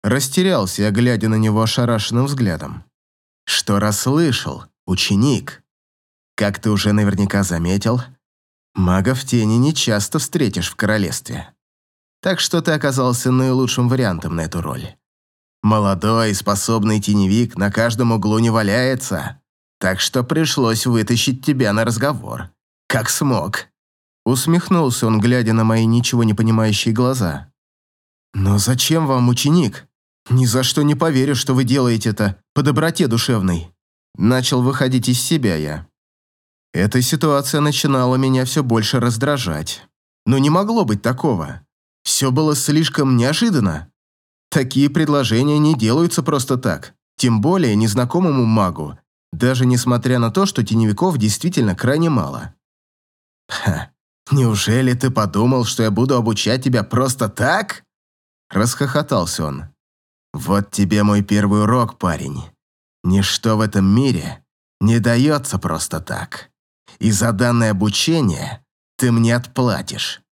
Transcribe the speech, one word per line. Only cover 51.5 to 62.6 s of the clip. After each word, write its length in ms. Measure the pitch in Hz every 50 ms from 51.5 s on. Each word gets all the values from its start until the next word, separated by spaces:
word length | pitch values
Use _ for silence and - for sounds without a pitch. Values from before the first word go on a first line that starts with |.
| 175 151 120 104 87
крайне 360 | - - 120 139 156 165 165
мало. 420 | 147 110 78 69 69 58 - 82 - _ _ _ _ _ _ _ _ _ _ _ _ _ _ _ _ _ _ -
"Ха, 400 | - - - 107 80 80 78 - _ _ _ _ _ _ _ -
неужели 640 | 139 139 127 117 107 98 - - 110 127 131 127 123
ты 160 | 123 135 131
подумал, 560 | - 113 107 95 76 101 113 123 135 127 117
что 160 | - - -
я 80 | 113 110
буду 260 | 101 98 123 135 135
обучать 480 | 120 110 113 110 - - 101 120 131 127
тебя 200 | 135 123 117 101
просто 460 | - - 120 131 131 127 - 117 107
так?" 540 | - - 120 135 170 208 220 - - - _ _ _ _ _ _ _ _ _ _ _ _ _ _
Расхохотался 960 | - 98 107 120 - - 143 135 131 147 139 - 139 101 87 82 - - 80
он. 160 | 76 69 71 80 - _ _ _ _ _ _ _ _ _ _ _ _ -
"Вот 360 | 76 - 80 95 101 101 -
тебе 320 | - - 101 87 104 104
мой 220 | 104 104 104 104 98
первый 400 | - 104 104 104 101 101 104 104
урок, 340 | 107 117 127 117 110 -
парень. 460 | _ - 90 82 71 73 69 71 - 82 - _ _